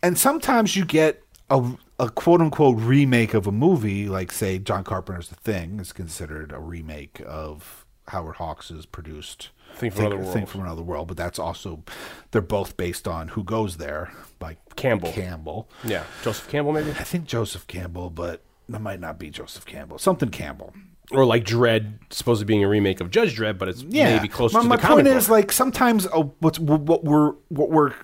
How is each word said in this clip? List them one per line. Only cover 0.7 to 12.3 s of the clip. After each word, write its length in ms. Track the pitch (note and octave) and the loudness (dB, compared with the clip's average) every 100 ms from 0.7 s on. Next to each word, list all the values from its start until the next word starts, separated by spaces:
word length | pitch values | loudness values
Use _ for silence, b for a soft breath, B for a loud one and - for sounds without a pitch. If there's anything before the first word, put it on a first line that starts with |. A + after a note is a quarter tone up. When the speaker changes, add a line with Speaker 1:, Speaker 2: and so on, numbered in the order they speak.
| G3 | 0
Speaker 1:
you 80 | |
get 380 | E3+ D#3 D#3 - _ _ _ | 2 4 4 2 _ _ _
a, 160 | C3+ B2 B2+ _ _ | 0 0 -6 _ _
a 120 | B2 | -4
quote-unquote 680 | - - E3+ D#3+ C3+ D3 A2+ | 0 4 6 4 4 4 4
remake 540 | A2+ C3+ C#3+ B2 A2 | 4 4 6 4 4
of 140 | A2 G2 | 2 0
a 60 | |
movie, 560 | G#2 D#3 F3 G#2+ G2 G2+ | 2 4 4 0 -4 -4
like, 220 | F#2+ F#2 | -4 -6
say, 280 | - G2+ F#2+ | -4 -4 -4
John 260 | G2+ G2 | -4 -4
Carpenter's 440 | F#2+ F#2+ F#2 F2+ E2 | -4 -8 -8 -12 -12
The 60 | - | -10
Thing 440 | - G2+ E2 G#2 | -6 -4 -6 -10
is 120 | F2+ | -12
considered 600 | - F2 D#2+ D#2+ D#2 D#2 | -12 -12 -12 -12 -12 -14
a 60 | D2+ | -14
remake 640 | E2 E2+ D#2 D2+ C#2+ - - | -12 -12 -12 -14 -16 -18 -14
of 600 | D#2 D#2 D2+ - - _ _ - | -12 -12 -14 -18 -20 _ _ -12
Howard 280 | F#2 D#2+ D#2 | -10 -10 -10
Hawks's 500 | E2 D2 - D#2+ - | -12 -12 -14 -18 -16
produced 640 | - D#2 D#2 - - - _ b - | -18 -16 -16 -16 -18 -20 _ b -8
Speaker 2:
Thing 140 | A#2 | -6
from 60 | G2 | -2
Speaker 1:
Thing, 80 | G#2 | -2
Speaker 2:
Another 120 | G2 | -2
Speaker 1:
Thing 100 | F#2 G2 | -4 -4
Speaker 2:
World. 60 | G2 | -6
Speaker 1:
from 120 | G2 | -8
Another 200 | F#2 E2 | -8 -8
World, 260 | E2+ F2 E2+ | -8 -8 -8
but 80 | F2 | -8
that's 220 | F2 - | -8 -6
also, 440 | E2 E2 F#2+ D#2 - B B B B | -8 -8 -12 -14 -16 B B B B